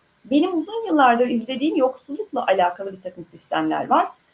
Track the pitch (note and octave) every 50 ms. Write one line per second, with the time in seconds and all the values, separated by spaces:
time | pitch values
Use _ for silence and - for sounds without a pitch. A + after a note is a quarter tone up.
0 | _ _ _ _ - - B3+ D4+ E4+ F#4+ F4+ D#4+ D#4 G4 A4 A#4 A4+ G4 D#4+ D4+
1 | C4+ B3 A#3 A#3 B3 B3 B3 A3+ A3+ - C4 A3+ C#4 D#4+ F4+ D#4+ B3+ C4 B3+ -
2 | - - C#4 G#4+ G#4+ - - - - - F#3+ G3 - - - - G3 G3 F#3+ F#3+
3 | - F#3 F3+ F3 E3 - - D#3 - - - D#3+ D#3 D#3 D#3 D3+ C3+ - B3 D#4+
4 | F#4+ - - _ _ _